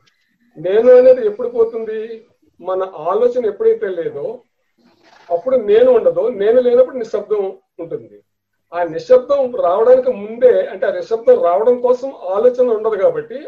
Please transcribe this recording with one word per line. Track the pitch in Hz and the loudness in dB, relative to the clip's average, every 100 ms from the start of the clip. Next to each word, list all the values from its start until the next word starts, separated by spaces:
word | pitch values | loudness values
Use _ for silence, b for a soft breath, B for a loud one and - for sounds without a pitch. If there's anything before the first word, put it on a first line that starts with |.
| _ _ _ _ _ - 165 | _ _ _ _ _ -10 -4
నేను | 208 240 247 | 0 4 6
అనేది | 254 254 214 | 6 2 -2
ఎప్పుడు | 208 240 | -8 -8
పోతుంది? | 240 226 226 220 220 220 226 _ _ _ _ | -4 -4 -6 -10 -12 -12 -16 _ _ _ _
మన | 170 190 | -8 -8
ఆలోచన | 185 170 160 208 247 247 240 | -8 -8 -6 -2 -2 -2 -6
ఎప్పుడైతే | - 226 220 202 | -2 -2 0 -4
లేదో | 175 156 147 165 240 _ _ _ _ _ _ _ _ - | -6 -8 -8 -10 -12 _ _ _ _ _ _ _ _ -6
అప్పుడు | 170 254 254 | -6 -2 -2
నేను | 202 214 254 | 2 4 6
ఉండదు, | 233 180 165 190 | 4 2 0 -2
నేను | 208 202 254 | -2 0 2
లేనప్పుడు | 247 240 254 269 | 4 4 2 -2
నిశ్శబ్దం | 214 208 202 214 190 190 _ - | -8 -6 -4 -4 -4 -10 _ -16
ఉంటుంది. | 170 147 110 104 _ _ _ _ _ | -12 -12 -14 -20 _ _ _ _ _
ఆ | 175 | -6
నిశ్శబ్దం | 170 160 160 254 254 285 254 240 | -6 -4 4 4 4 -2 -2 -2
రావడానికి | 175 190 226 262 254 | 0 2 4 4 2
ముందే, | 202 208 226 254 190 185 | -4 -6 2 4 4 0
అంటే | 190 175 | -4 -6
ఆ | |
నిశ్శబ్దం | 180 165 226 - 247 | -6 -4 -2 2 4
రావడం | 170 180 226 247 | 4 2 2 0
కోసం | 247 247 269 | 0 -2 -4
ఆలోచన | 214 180 196 247 247 247 | -10 -6 0 2 2 0
ఉండదు | 214 220 208 | 0 -2 0
కాబట్టి | 185 151 151 247 | 0 0 -8 -12